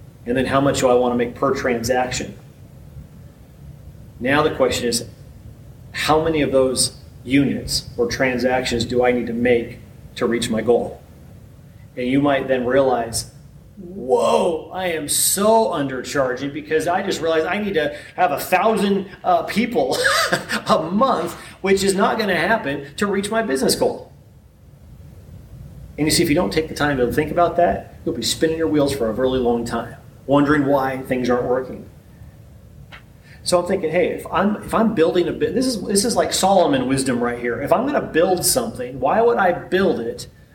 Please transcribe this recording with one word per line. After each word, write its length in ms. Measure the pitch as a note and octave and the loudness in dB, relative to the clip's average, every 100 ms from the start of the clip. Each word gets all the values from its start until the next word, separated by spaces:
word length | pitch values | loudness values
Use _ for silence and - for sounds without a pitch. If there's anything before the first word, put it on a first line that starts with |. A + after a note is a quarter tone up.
| - - A#2 | -20 -12 -4
and 100 | C3 | -2
then 120 | B2 | 2
how 120 | C3+ | 2
much 200 | C#3 C3+ | 4 4
do 100 | C3 | 4
I 60 | B2 | 4
wanna 200 | B2 A#2+ | 4 0
make 200 | A#2+ - | -2 -2
per 180 | C#3 | -2
transaction? 840 | C3 C3 A#2 A#2 B2+ B2 - G2+ - - - - - - - - - - - - - - - - - - - | 0 0 -2 0 0 0 -4 -8 -12 -20 -20 -20 -20 -20 -18 -18 -20 -20 -20 -20 -20 -20 -20 -20 -20 -20 -6
Now 220 | B2 D3 | 0 2
the 140 | D3+ - | 2 2
question 320 | B2+ B2 A#2+ | 0 0 -2
is, 180 | A#2 - - - - - - - - - | -4 -6 -14 -20 -20 -20 -20 -20 -20 -14
how 320 | - - D#3 | -4 0 2
many 180 | E3 D#3 | 2 0
of 100 | C#3 | 2
those 480 | C3+ C3 A#2+ - - - - | 2 2 0 -4 -6 -20 -16
units 680 | B2 C#3 B2 G2+ - - - - | 0 2 2 -2 -4 -6 -6 -4
or 100 | A#2 | -4
transactions 760 | - C3 B2 B2+ B2+ B2+ A#2+ A2 | 0 0 0 0 0 -2 -4 0
do 200 | B2 B2 | 2 2
I 60 | |
need 160 | B2 A2+ | 2 -2
to 60 | |
make 460 | A#2 B2 A#2 A2+ - - - - - | 0 2 2 0 -10 -20 -20 -18 -4
to 100 | A#2 | -2
reach 240 | A#2 A2+ | 0 -2
my 120 | A2 | 0
goal? 400 | G#2+ A#2 - - - - - - - - - - - - | 2 2 0 -10 -18 -20 -20 -20 -20 -20 -20 -20 -14 -6
And 100 | B2 | 0
you 140 | C#3 | 2
might 260 | C#3+ C3+ C3 | 2 2 2
then 180 | B2+ A#2+ | 0 2
realize, 680 | C3+ C3+ A#2+ A#2 A2 - - - - - - | 4 4 2 -2 -6 -8 -14 -20 -20 -20 -18
"Whoa, 920 | F3 G3 B3 A#3+ - A3 F#3 D#3+ - | -16 -10 0 2 4 4 2 -2 -6
I 140 | F3+ F#3 | -6 -4
am 200 | D#3+ D3 | -4 -2
so 600 | - - F#3 G#3 A3+ A3 | 0 0 2 4 4 4
undercharging 840 | E3 C#3 B2+ - D3 C3 B2 C#3+ | 0 -2 -4 -4 0 0 -2 -6
because 340 | D3 - D#3 D3 | -8 -2 0 2
I 160 | F#3 | 0
just 180 | G3 - | -2 -2
realized 240 | D#3+ D#3+ D#3+ | 0 0 0
I 120 | G3+ | -2
need 180 | G3+ D#3 | -2 0
to 200 | C#3+ - - - | -2 -4 -10 0
have 160 | F3+ | 0
a 80 | C#3 | 0
thousand, 680 | - F3+ G#3+ G3+ G3+ G3 - - | 0 2 4 2 2 0 -2 -4
uh, 200 | - E3+ | 0 0
people 540 | - - B3 D#3+ C3+ - C5+ D#5 - | 0 -2 0 0 0 2 2 2 2
<laughs> 360 | - - A3 - | 0 -2 -4 2
a 140 | E3 D#3+ | 0 2
month, 420 | G3 C4 E3+ E3+ - - - | 0 2 2 -4 -8 -16 -6
which 220 | F#3+ G3 | 0 2
is 120 | G3 F#3+ | 2 2
not 240 | A#3 A3+ | 2 2
gonna 160 | G#3 E3+ | 0 0
happen 520 | F3 A3 - C#3+ C#3 - | 2 0 0 -6 -8 -4
to 80 | G3+ | -2
reach 240 | G3+ G3 | -2 -2
my 120 | A3+ | -2
business 340 | A3 C4+ G3+ - | 0 0 0 2
goal." 360 | - - - - - - - - - - - - - - - - - - - - - - | 0 -2 -12 -20 -20 -20 -20 -20 -20 -20 -20 -20 -20 -20 -20 -20 -20 -18 -18 -18 -14 -4
And 80 | D#3 | 0
you 60 | |
see, 120 | D3 | 2
if 60 | F3 | 2
you 60 | D3 | 2
don't 160 | G3 | 2
take 160 | D#3+ D#3 | -2 -4
the 60 | |
time 240 | - D3 C3+ | -2 -2 0
to 140 | A#2+ | 0
think 200 | - D3+ | 0 0
about 240 | E3 E3+ E3+ | 2 2 4
that, 400 | F3 - - - | 2 0 -8 -10
you'll 120 | - - | -6 -4
be 80 | |
spinning 340 | - - D#3+ D#3+ | -4 0 0 0
your 100 | D#3 | 0
wheels 260 | D3+ C#3 | 2 2
for 140 | - A2+ | 0 -2
a 60 | |
really 260 | G#2+ C3 C3 | 0 0 2
long 240 | A#2+ A#2 | 0 0
time, 320 | A2+ A#2 A#2 - - - - | -2 -6 -6 -14 -20 -14 0
wondering 400 | C#3+ C#3+ D3+ C3+ | 2 4 2 2
why 320 | C#3+ C3 C3 | 2 0 -4
things 320 | C3 B2+ B2 | -4 -2 0
aren't 160 | B2 - | 0 0
working. 440 | B2+ - A3 - - - - - - - - - - - - - - - - | -2 -2 -12 -16 -20 -20 -20 -20 -20 -20 -20 -20 -20 -20 -20 -20 -20 -20 -12
So 180 | - F3 | -2 0
I'm 60 | F3 | 0
thinking, 240 | G3 D#3 | -2 0
"Hey, 160 | F3 C3+ | 0 0
if 180 | - - | -4 -4
I'm, 260 | D#3+ G3+ G#3 | 0 0 -2
if 160 | - | -2
I'm 220 | - A3+ - | 0 2 2
building 320 | E3 F3 E3 | 2 2 0
a 20 | |
bit, 220 | - D3 | -2 -2
this 140 | G3+ C4 | 0 -2
is, 140 | A3 | -2
this 200 | - G3 | -2 0
is 120 | A#3+ F#3 | 0 0
like 180 | D#3 | 0
Solomon 540 | - G3 F#3+ D#3+ C3+ B2+ | 0 4 4 4 2 0
wisdom 360 | C3+ C3 A#2+ | 0 0 0
right 160 | A#2+ A#2+ | -2 -2
here. 220 | A#2+ A#2 | -4 -4
If 100 | C#3 | 2
I'm 140 | F3 C4+ | 2 2
gonna 160 | C4+ | -2
build 420 | - D#3 F#3 F3+ | 0 0 2 2
something, 560 | D3 C3 A2+ B2 B2 C3+ | 0 -2 -2 -6 -10 -2
why 220 | C3+ F#3+ | 0 4
would 160 | A#3 A#3 | 4 4
I 160 | F#3 | 2
build 480 | E3 - F#3 F#3 A#2+ | 0 -2 0 2 0
it 260 | A#2 - - - - | -4 -8 -14 -18 -20